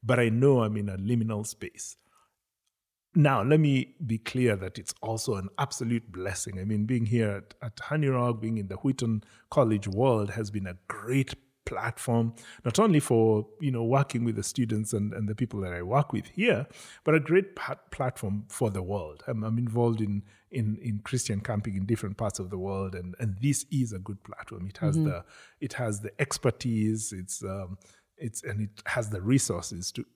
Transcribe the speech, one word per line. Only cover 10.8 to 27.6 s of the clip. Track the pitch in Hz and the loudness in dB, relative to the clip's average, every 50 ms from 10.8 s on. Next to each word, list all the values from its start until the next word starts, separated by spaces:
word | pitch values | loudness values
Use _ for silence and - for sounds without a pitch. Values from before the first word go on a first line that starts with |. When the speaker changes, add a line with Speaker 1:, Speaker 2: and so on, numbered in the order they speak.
| _ _ | _ _
Speaker 1:
great | - - - 120 127 139 131 - - - _ _ _ _ _ | -12 -10 -6 0 0 0 0 0 -4 -14 _ _ _ _ _
platform, | - - - - 120 120 - - - 120 117 113 113 113 - - - - - - | -8 -8 -4 -4 -6 -6 -6 -2 2 2 2 2 2 -2 -8 -18 -20 -20 -6 -4
not | 123 113 - | -2 4 4
only | 226 226 175 151 | 6 8 6 6
for, | 139 - 131 113 113 113 110 107 107 - - - | 6 6 6 6 8 8 6 4 2 -2 -8 -4
you | 160 139 | -2 -2
know, | 131 117 117 | -2 0 0
working | 113 127 135 139 - - 120 120 | 4 4 4 4 2 0 -2 0
with | 117 110 | 0 0
the | 110 107 | -2 -4
students | - - - 123 113 117 107 110 107 - | -4 0 0 0 0 2 -2 -2 0 0
and, | 107 101 104 - | 0 0 0 -2
and | 104 110 104 | -4 -4 -4
the | 110 | -2
people | 107 131 117 - 104 | -2 -4 -4 -2 -4
that | 95 90 87 | -4 -4 -4
I | 87 90 | -6 -4
work | 90 110 139 147 - | 2 2 2 2 2
with | - 110 - - | -2 -6 -6 -6
here, | - - 202 240 214 107 143 - - - - - - - _ | -4 0 2 2 2 2 0 -6 -12 -20 -20 -20 -20 -6 _
but | - 151 | 4 4
a | 160 | 4
great | 143 131 160 185 196 196 - | 4 6 4 4 4 4 -6
pa-, | - - - 156 - _ _ | -10 -8 -8 -8 -10 _ _
platform | - - 135 127 - - - 101 98 104 101 - | -6 -4 -4 -4 -2 -4 -4 -4 -4 -4 -6 -8
for | - - 107 107 | -4 -2 0 0
the | 98 98 | 0 -2
world. | 92 87 101 101 85 78 76 - - - | -4 -4 -4 -6 -6 -8 -12 -14 -8 -6
I'm, | 123 110 107 | -4 -4 -2
I'm | 110 113 117 | -2 -2 -2
involved | 123 117 107 120 120 117 117 110 | -2 0 0 2 2 2 2 0
in, | 110 104 101 101 - - - _ _ _ | -2 -2 -2 -4 -4 -8 -18 _ _ _
in, | - 147 113 107 107 107 | -4 -2 -2 -2 -2 -4
in | - 123 107 104 104 | -4 -4 -4 -4 -6
Christian | - - 127 - - 113 98 | -4 -4 -4 -2 -2 -4 -4
camping | 104 - 113 104 104 117 98 | -2 -4 -4 -4 -4 -4 -4
in | 98 95 | -4 0
different | 101 120 - - 101 101 - | 0 0 0 0 -6 -6 -4
parts | 113 104 - - | -4 -4 -4 -4
of | 98 90 | -8 -8
the | 101 95 | -6 -6
world, | 92 98 98 98 98 95 92 | -6 -4 -4 -4 -4 -4 -6
and, | 92 90 90 90 - | -8 -10 -10 -8 -6
and | 123 107 95 95 | -6 -6 -4 -2
this | 113 143 143 - - _ | 0 0 0 0 -2 _
is | - 139 131 113 104 | -2 -2 -2 -2 -4
a | 92 | -10
good | 95 98 101 98 _ | -8 -10 -10 -12 _
platform. | - 104 - - - - 98 90 95 | -16 -16 -16 -14 -14 -12 -10 -10 -10
It | - - | -8 -4
has | - 151 147 160 | -2 0 2 2
Speaker 2:
Mm-hmm. | 156 151 | 2 0
Speaker 1:
the, | 139 - 87 _ - - - - _ _ | -2 -4 -8 _ -20 -20 -20 -20 _ _
it | - 117 - | -10 -10 -6
has | - 127 113 104 101 | -4 -4 -4 -4 -4
the | 104 107 - _ | -6 -10 -4 _
expertise, | 147 - - - - 131 113 - - 127 113 110 107 107 110 110 110 - - | -4 -2 -2 0 2 0 0 2 -2 0 0 2 2 2 0 0 -4 -6 -8
it's, | 95 90 95 - - - | -8 -10 -8 -10 -8 -6
um, | 98 95 98 | -6 -6 -6